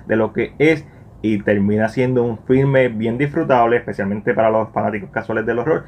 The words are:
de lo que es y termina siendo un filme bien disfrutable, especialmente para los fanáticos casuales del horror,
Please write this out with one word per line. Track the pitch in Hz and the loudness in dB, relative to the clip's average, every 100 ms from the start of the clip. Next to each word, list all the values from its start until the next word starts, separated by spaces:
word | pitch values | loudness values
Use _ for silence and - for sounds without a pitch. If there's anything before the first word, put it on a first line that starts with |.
| - | -2
de | |
lo | 110 110 | 0 0
que | - 113 - | -2 -4 0
es | 151 151 - - - - | 2 2 -4 -20 -20 -6
y | 110 107 | -2 -2
termina | 104 104 101 107 110 | 0 2 2 0 0
siendo | - 127 127 | 0 0 0
un | 120 113 - | 0 -2 0
filme | 131 139 135 127 | 2 4 2 2
bien | 107 113 120 | 0 -2 -2
disfrutable, | 143 156 151 127 117 117 | -2 -2 2 2 4 2
especialmente | - 101 98 104 113 | -2 -6 -4 -4 -2
para | 104 110 | 0 2
los | 110 104 | 2 -2
fanáticos | - 110 107 92 | -4 -4 -4 -8
casuales | 117 107 113 110 | -8 -6 -4 -4
del | 120 | -2
horror, | 143 170 | -2 -2